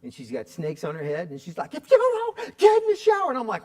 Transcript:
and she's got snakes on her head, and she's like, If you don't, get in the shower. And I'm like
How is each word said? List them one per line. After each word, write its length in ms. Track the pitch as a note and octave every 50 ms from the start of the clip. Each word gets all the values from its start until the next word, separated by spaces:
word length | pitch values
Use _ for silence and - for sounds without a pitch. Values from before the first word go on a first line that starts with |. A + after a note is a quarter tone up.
| _
and 100 | - -
she's 180 | - C3 A2
got 160 | A#2+ B2+ A2
snakes 360 | - - - E3 D3+ D#3 D#3 -
on 120 | D#3+ D3+
her 80 | D#3+ D3+
head, 260 | D3 D3 D3+ F3 E3
and 100 | C#3 C#3
she's 180 | - - E3
like, 160 | - A#3 - -
If 160 | D4+ D4 -
you 80 | -
don't, 600 | A#4+ A#4 B4+ B4 A4 A4+ A#4+ G#4 - A#4+ G#4+ -
get 240 | _ F4+ G#4 G#4+ A4 A4
in 60 | A4
the 60 | G#4
shower. 340 | G#4 - G#4+ G#4+ G4+ F#4+ D4
And 80 | B3+
I'm 100 | B3+ A#3+
like 160 | A3 G#3 E3+